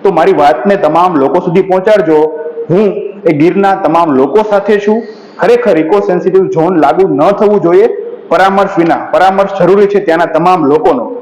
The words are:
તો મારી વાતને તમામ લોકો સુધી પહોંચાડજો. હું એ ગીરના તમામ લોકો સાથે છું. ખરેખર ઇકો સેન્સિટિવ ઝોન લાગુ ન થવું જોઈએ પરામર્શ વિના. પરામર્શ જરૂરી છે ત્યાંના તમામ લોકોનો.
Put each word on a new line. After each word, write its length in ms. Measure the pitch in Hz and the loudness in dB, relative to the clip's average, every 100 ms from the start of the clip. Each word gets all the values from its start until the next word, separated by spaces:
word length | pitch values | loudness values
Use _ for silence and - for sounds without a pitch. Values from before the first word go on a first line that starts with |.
તો 100 | 202 | 0
મારી 200 | 170 175 | 2 2
વાતને 440 | 185 - - 202 196 | 2 2 2 -2 0
તમામ 380 | 151 160 185 | 0 0 0
લોકો 260 | 165 135 175 | 0 0 0
સુધી 220 | 185 175 | 0 -2
પહોંચાડજો. 560 | 185 185 190 208 160 151 156 - - - - | 0 0 2 2 2 2 0 -4 -10 -10 -2
હું 160 | 175 208 - - - 170 | 0 0 -2 -10 -4 -2
એ 60 | |
ગીરના 420 | 147 165 190 196 | 2 2 2 0
તમામ 400 | 190 151 165 160 131 | 0 0 0 2 2
લોકો 260 | 131 208 214 | 0 -2 -2
સાથે 280 | 202 202 208 | -2 0 0
છું. 240 | 202 220 226 - - - | 0 -2 -6 -18 -20 -4
ખરેખર 400 | 185 240 208 160 | 0 2 2 0
ઇકો 220 | 156 202 | 0 0
સેન્સિટિવ 440 | 202 175 185 185 185 | 0 -2 -2 -2 -2
ઝોન 300 | 160 160 175 | -2 0 2
લાગુ 320 | 143 160 190 | 2 2 0
ન 120 | 143 165 | 2 0
થવું 300 | 202 202 208 | 2 0 2
જોઈએ 260 | 170 185 226 - - - - | 2 2 2 -2 -10 -14 -4
પરામર્શ 500 | 165 190 196 196 - | 0 2 2 -2 0
વિના. 280 | 170 135 - | 0 -2 -2
પરામર્શ 380 | 156 185 190 196 - | 0 2 0 -2 -2
જરૂરી 260 | 175 202 202 | 0 2 2
છે 140 | 202 | 0
ત્યાંના 240 | - 165 | 0 -2
તમામ 400 | 170 156 170 180 | 0 0 0 0
લોકોનો. 480 | 139 151 190 131 98 - | 2 2 0 -2 -4 -12